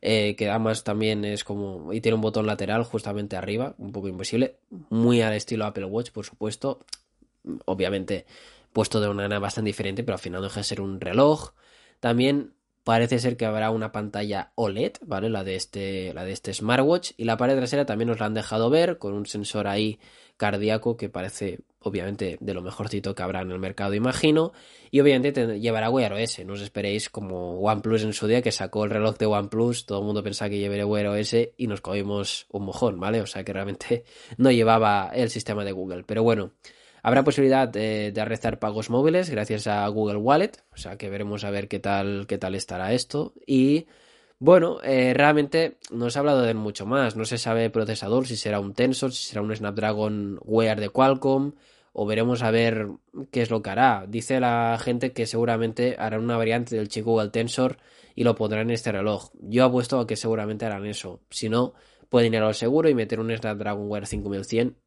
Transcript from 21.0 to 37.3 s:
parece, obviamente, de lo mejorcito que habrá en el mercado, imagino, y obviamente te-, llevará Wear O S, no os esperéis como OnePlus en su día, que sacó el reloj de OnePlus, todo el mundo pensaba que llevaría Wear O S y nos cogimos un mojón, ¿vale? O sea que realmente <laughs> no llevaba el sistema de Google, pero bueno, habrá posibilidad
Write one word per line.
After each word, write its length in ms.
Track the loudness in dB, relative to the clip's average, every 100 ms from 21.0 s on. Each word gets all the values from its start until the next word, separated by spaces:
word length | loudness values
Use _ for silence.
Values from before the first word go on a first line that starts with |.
| -6
parece, 500 | -8 -10 -6 -8 -8 -16 _
obviamente, 580 | -6 -4 -6 -4 -6 -6
de 140 | -6
lo 80 | -6
mejorcito 520 | -8 -8 -6 -6 -6
que 80 | -6
habrá 200 | -6 -4
en 80 | -6
el 80 | -6
mercado, 340 | -8 -4 -2
imagino, 600 | 0 0 2 4 4 2 -4 -20 -20 0
y 100 | 6
obviamente 320 | 6 6 4
te-, 280 | 0 0 0
llevará 300 | 0 0 2
Wear 240 | 2 2
O 20 | 0
S, 260 | -4 -4 -8
no 80 |
os 80 | -8
esperéis 480 | -8 -4 -2 -2 -4
como 500 | -8 -8 -6 -6 -2
OnePlus 440 | 0 0 2 2
en 100 | 2
su 120 | -2 2
día, 140 | 2
que 100 | 2
sacó 340 | -2 -4 -2
el 60 | 0
reloj 280 | 2 0 0
de 80 | 0
OnePlus, 580 | 0 0 0 0 0
todo 140 | -4 -4
el 80 | -2
mundo 160 | -2
pensaba 260 | -4 -6 -4
que 100 | -2
llevaría 280 | -2 -2 0
Wear 220 | 0 0
O 60 |
S 380 | 0 2 2 2 _
y 80 | -6
nos 160 | -4
cogimos 640 | -4 -4 -2 -4 -4 -8 -8
un 160 | -8
mojón, 340 | -6 0 0 0
¿vale? 220 | -2 -2
O 60 | -2
sea 180 | -8
que 80 | -8
realmente 520 | -6 -6 -8 -4 -4 -4 -20
<laughs> 180 | -18 2
no 120 | 6
llevaba 600 | 6 6 6 6 2 0
el 160 | -2 -2
sistema 340 | -2 -4 -4
de 100 | -4
Google, 320 | -6 -6 -8
pero 180 | -4 2
bueno, 300 | 4 2 0 _ -20 -20 -20 _
habrá 220 | 2 4
posibilidad 440 | 4